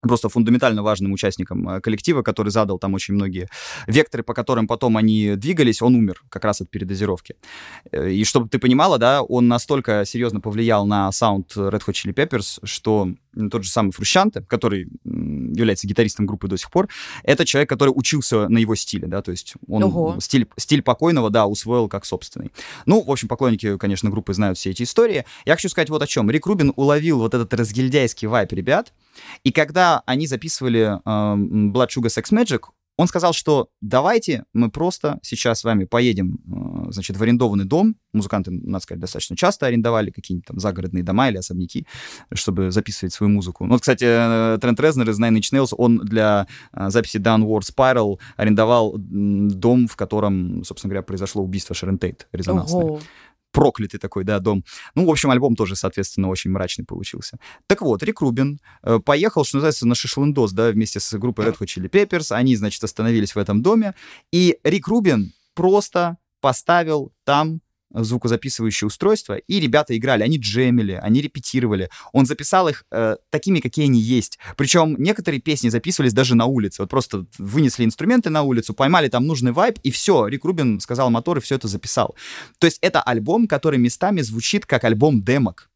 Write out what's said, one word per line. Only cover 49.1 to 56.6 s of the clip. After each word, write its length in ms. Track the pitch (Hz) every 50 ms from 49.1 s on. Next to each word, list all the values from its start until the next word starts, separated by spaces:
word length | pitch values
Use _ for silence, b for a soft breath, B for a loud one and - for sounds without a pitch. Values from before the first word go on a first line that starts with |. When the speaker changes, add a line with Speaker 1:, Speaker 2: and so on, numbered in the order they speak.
| 92 101 101 101 101 98 101 104
Speaker 1:
дом, 400 | 98 92 90 117 123 127 123 113
в 80 | -
котором, 640 | - 107 92 - 107 104 101 98 95 92 90 90 85 90
собственно 260 | - - - - 101
говоря, 120 | 98 98 92
произошло 400 | - 95 92 95 95 - 104 98
убийство 320 | 92 92 98 - - 90
Шерон 220 | - - 92 95 92
Тейт 300 | - 90 - _ - _ -
резонансное. 520 | 90 90 87 90 92 80 156 170 180 170
Speaker 2:
Ого. 160 | 160 151 151 151 160 B B B B B B _ _ _
Speaker 1:
Проклятый 460 | - - 135 - - 107 98 - 101
такой, 240 | - 101 - 101 95
да, 160 | 98 107 101
дом. 240 | 92 110 104 98 - B B B B B B
Ну, 120 | 143 180
в 40 | 170
общем, 180 | 156 135 - 143
альбом 260 | 127 123 127 139 117
тоже, 180 | 107 113 90 95
соответственно, 540 | - - 98 - - 98 - - - 95 95
очень 240 | 95 90 - 92 95
мрачный 320 | 95